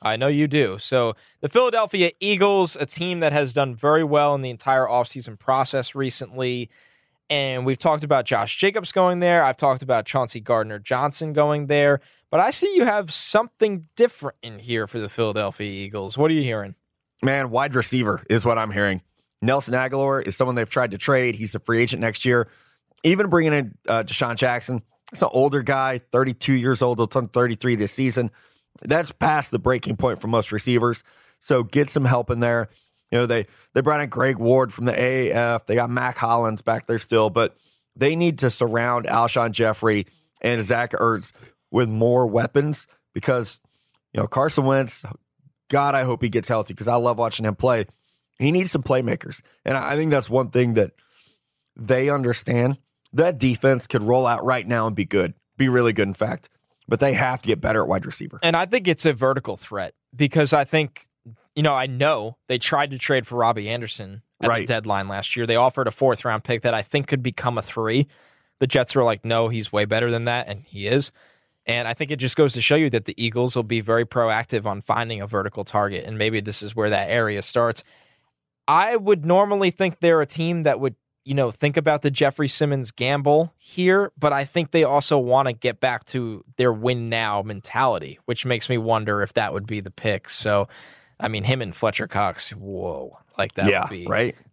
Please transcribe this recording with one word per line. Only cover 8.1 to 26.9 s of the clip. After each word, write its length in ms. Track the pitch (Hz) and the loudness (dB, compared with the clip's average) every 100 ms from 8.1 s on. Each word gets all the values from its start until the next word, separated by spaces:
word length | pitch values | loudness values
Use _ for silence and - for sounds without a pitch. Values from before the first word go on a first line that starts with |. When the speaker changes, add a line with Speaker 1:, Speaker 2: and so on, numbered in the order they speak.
| 139 117 | 0 2
Speaker 1:
Josh 300 | 117 107 - | -2 -2 0
Jacobs 340 | 196 208 175 | 0 0 -4
going 280 | - 180 180 | 2 2 4
there. 240 | 175 170 | 4 4
I've 140 | 139 127 | 4 2
talked 240 | 143 127 | 0 0
about 240 | 131 120 104 | 2 0 0
Chauncey 360 | 135 123 117 | -2 -2 -4
Gardner-Johnson 920 | 107 117 107 104 101 127 143 139 160 | 0 0 0 -6 -4 -2 -2 -4 -4
going 320 | 151 147 147 143 | 0 2 2 0
there. 340 | 147 143 139 _ _ - | 2 4 2 _ _ -2
But 100 | 160 | 2
I 120 | 208 | 2
see 240 | 277 403 370 | 2 2 2
you 100 | 247 | 2
have 260 | 208 175 | 2 -2
something 760 | - - 208 240 - 220 190 160 - | -8 0 0 0 0 0 0 -6 2
different 400 | 233 - 143 - | 2 2 -12 -12
in 160 | 113 104 | -16 -14
here 280 | 113 113 104 | -4 -2 -2
for 120 | 120 | -6
the 100 | 104 | -6
Philadelphia 600 | - 110 107 101 - 104 | -2 -2 0 -4 -4 -8
Eagles. 480 | 98 98 104 98 113 | -8 -10 -8 -8 0
What 140 | 151 | 2
are 20 | |
you 80 | 160 | 2
hearing? 320 | 131 110 98 - _ _ _ - | 0 -4 -8 -16 _ _ _ -4
Speaker 2:
Man, 280 | 131 139 131 | -2 0 0
wide 240 | 117 143 127 | -2 0 0
receiver 480 | 110 127 110 90 - | 0 -2 0 -2 0
is 160 | 110 117 | 0 2
what 120 | 113 | 0
I'm 140 | 110 | 0
hearing. 300 | 101 101 95 - _ _ - | 0 0 -2 -8 _ _ -6
Nelson 320 | 113 139 131 | 0 0 0
Agholor 520 | 127 131 135 139 135 107 | -2 -2 0 0 0 -4
is 120 | - | -2
someone 180 | 127 123 | 0 0
they've 140 | 110 | -2
tried 220 | - 120 | 0 -2
to 60 | 98 | -2
trade. 380 | - 135 123 104 | 0 2 2 -2
He's 200 | 107 110 | -6 -8
a 40 | |
free 220 | - 117 | 0 2
agent 180 | 117 120 | 2 0
next 240 | 113 104 | -4 -2
year. 240 | 127 123 110 _ _ _ _ _ | 2 2 0 _ _ _ _ _
Even 240 | 160 185 202 | 2 2 4
bringing 240 | 170 160 | 2 2
in, 240 | 147 120 - - | 0 -2 -8 -2
uh, 160 | 113 | -2
Deshaun 340 | 107 - 123 117 | -2 -4 -4 0
Jackson, 440 | 131 123 - 123 - _ - | 0 -2 -4 -8 -8 _ -12
it's 100 | - | -2
an 60 | - | 0
older 280 | 127 143 139 | 4 2 2
guy, 380 | 123 135 131 127 _ | 0 0 0 -4 _
thirty-two 400 | 123 131 120 - | 0 0 -2 0
years 280 | 131 123 127 | 2 2 2
old. 180 | 123 | 2